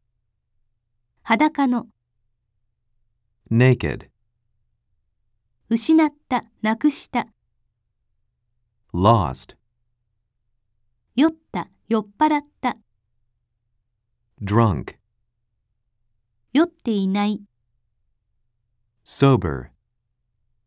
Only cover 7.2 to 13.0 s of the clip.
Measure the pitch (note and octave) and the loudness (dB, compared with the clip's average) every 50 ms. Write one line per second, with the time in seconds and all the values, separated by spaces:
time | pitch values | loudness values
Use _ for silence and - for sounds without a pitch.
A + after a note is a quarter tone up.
7.2 | - - _ _ _ _ _ _ _ _ _ _ _ _ _ _ _ _ _ _ | -6 -8 _ _ _ _ _ _ _ _ _ _ _ _ _ _ _ _ _ _
8.2 | _ _ _ _ _ _ _ _ _ _ _ _ _ _ - E2+ F#2 G#2+ A#2 G#2+ | _ _ _ _ _ _ _ _ _ _ _ _ _ _ -4 2 4 4 4 4
9.2 | F2 C2+ C2 - - - - _ _ _ _ _ _ _ _ _ _ _ _ _ | 0 -2 -6 -10 -14 -18 -20 _ _ _ _ _ _ _ _ _ _ _ _ _
10.2 | _ _ _ _ _ _ _ _ _ _ _ _ _ _ _ _ _ _ - A#3+ | _ _ _ _ _ _ _ _ _ _ _ _ _ _ _ _ _ _ -2 0
11.2 | D4 D#4+ D#4+ - _ _ - F3+ - - _ _ _ - A3 A3 G#3 G#3 - - | 0 0 0 -4 _ _ -10 -10 -10 -10 _ _ _ -4 -2 -2 -4 -4 -4 -2
12.2 | D4+ D#4 D4+ D4 D4 _ _ _ - B3+ - - _ _ _ _ | 0 0 0 -2 -4 _ _ _ -6 -6 -6 -8 _ _ _ _